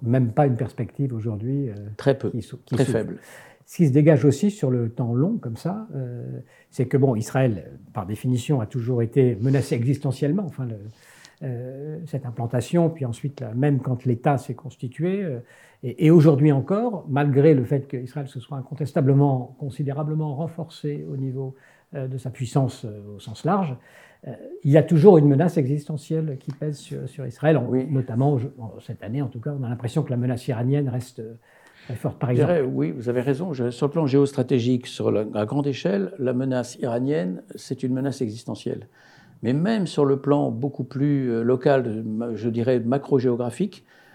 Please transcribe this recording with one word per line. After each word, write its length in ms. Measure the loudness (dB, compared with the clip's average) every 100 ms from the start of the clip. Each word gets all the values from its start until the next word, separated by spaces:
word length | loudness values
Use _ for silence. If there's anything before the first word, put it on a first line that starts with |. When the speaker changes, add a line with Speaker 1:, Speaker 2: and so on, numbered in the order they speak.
Speaker 1:
même 280 | 0 2 2
pas 140 | 4 2
une 120 | 2
perspective 580 | -4 -6 -8 -4 -4 -4
aujourd'hui, 540 | -6 -6 -4 -4 -6
euh, 40 | -8 -12 -4
Speaker 2:
Très 180 | 0 0
peu, 140 | -2
Speaker 1:
qui 140 | -6
sou-, 160 | -10 -14 -4
qui 100 | 0
Speaker 2:
très 100 | 2
Speaker 1:
s'ouvre. 120 | 0
Speaker 2:
faible. 180 | -2 -8 -16 -20 -20 -20 -10
Speaker 1:
Ce 100 | 2
qui 100 | 4
se 60 |
dégage 320 | 6 6 6 6
aussi 260 | 4 0
sur 180 | 0 -2
le 200 | 0 -2
temps 240 | -4 -2
long 240 | 0 0 -2
comme 180 | -6 -6
ça, 320 | -6 -6 -8 -10
euh, 460 | -10 -10 -12 -12 -16 _ _
c'est 160 | -4 0
que 100 | 4
bon, 180 | 4 2
Israël, 560 | -2 2 2 0 -8 -18 -14
par 120 | -10 -8
définition, 540 | -6 -2 -2 0 -2
a 60 | -2
toujours 360 | -4 -2 0
été 360 | 0 4 4 4
menacé 360 | 2 2 2 0
existentiellement, 680 | 0 0 -2 -2 0 -2 -4
enfin, 200 | -8 -8
le, 100 | -10 -14 -18 -20 -20 -20 -12
euh, 560 | -8 -8 -8 -10 -10 -10 -8
cette 200 | -8 -8
implantation, 640 | -6 -2 -2 0 2 2
puis 160 | 0 -6
ensuite, 340 | -6 -8 -8
là, 140 | -8 0
même 240 | 2 2
quand 240 | 0 -2
l'État 340 | 0 0 2 0
s'est 180 | -2 -12
constitué, 680 | -12 -12 -12 -4 -4 -2
euh, 160 | -4 -6 -10 -20 -20 _
et, 240 | -10 2 8
et 40 |
aujourd'hui 400 | 8 8 8 6
encore, 540 | 4 2 -2 -2 -6 -4
malgré 460 | 0 2 6 6
le 100 | 6
fait 240 | 4 -2 -2
que 80 | -10
Israël 320 | -10 -10 -10
se 140 | -12
soit 160 | -12 -12
incontestablement, 960 | -10 -8 -4 2 4 6 6 2 -4 -10
considérablement 760 | -10 -6 -6 -4 -4 -2 -4 -4
renforcé 680 | -6 -8 -12 -8 -8 -6 -8
au 60 | -6
niveau, 400 | -6 -4 -8 -10 _ _ _ -10
euh, 120 | -8
de 100 | -8
sa 120 | -10
puissance, 540 | -8 -2 0 0 -2
euh, 320 | -12 -12 -14 -16
au 40 |
sens 240 | -16 -6 0
large, 320 | 0 0 -6 -14 -20 -20 _ -16
euh, 60 | -14 -14 -4 4
il 60 |
y 60 | 6
a 60 |
toujours 340 | 6 8 10 10
une 120 | 8
menace 260 | 6 4 2
existentielle 840 | 0 -2 -4 -10 -6 -4 -4 -8
qui 100 | -10
pèse 260 | -8 -6 -8
sur, 300 | -10 -12 -12
sur 180 | -10 -12
Israël, 300 | -2 2 2
en, 120 | 2
Speaker 2:
Oui. 180 | -2 0
Speaker 1:
notamment 480 | -2 -2 0 2 2
je-, 100 | -2 -8
en, 140 | -14 -14 -14
cette 160 | -12
année 200 | -8 -6
en 60 | -6
tout 120 | -6
cas, 160 | -8 -6
on 60 |
a 60 | -6
l'impression 340 | -4 -4 -2
que 60 | -2
la 80 | -2
menace 280 | -2 -2 -4
iranienne 400 | -2 0 0 0
reste, 300 | -4 -8 -12
euh, 160 | -14 -16 _ _ -20 _ -14
très 100 | -6
forte, 240 | -6 -4
par 100 | 0
Speaker 2:
Je 60 | 2
dirais, 220 | 2 2
Speaker 1:
exemple. 160 | 0 0
Speaker 2:
oui, 160 | -2
vous 180 | -4 -4
avez 120 | -2
raison. 320 | 0 -2 -2
Je, 180 | -4 -4
sur 160 | -2 -2
le 40 |
plan 140 | 0 2
géostratégique, 800 | 4 4 2 0 2 2 0 -2
sur 240 | -4 0
la, 160 | 0 0
à 140 | -2 -2
grande 180 | 0 -2
échelle, 480 | -2 -2 -2 -2 -4
la 120 | -2
menace 440 | 0 0 -2 -4 -6
iranienne, 600 | -4 -2 -2 -2 -2 -6 -12 -14
c'est 260 | -10 -6
une 100 | -4
menace 300 | -2 -2 -4
existentielle. 640 | -6 -8 -10 -10 -8 -8 -12 _ _ -20 -20 -8
Mais 120 | -2
même 340 | 0 0 0 -2
sur 180 | 0 2
le 120 | 2
plan 340 | 2 0 0
beaucoup 320 | -2 -6 -6
plus, 480 | -8 -2 0 0 0
euh, 100 | 0
local, 640 | 2 2 4 2 2 -4 -6
ma-, 300 | -4 -4 -4
je 140 | -2
dirais 300 | 0 2 2
macro-géographique, 1040 | 2 -2 2 2 2 0 -2 -2 -4 -6 _ _ _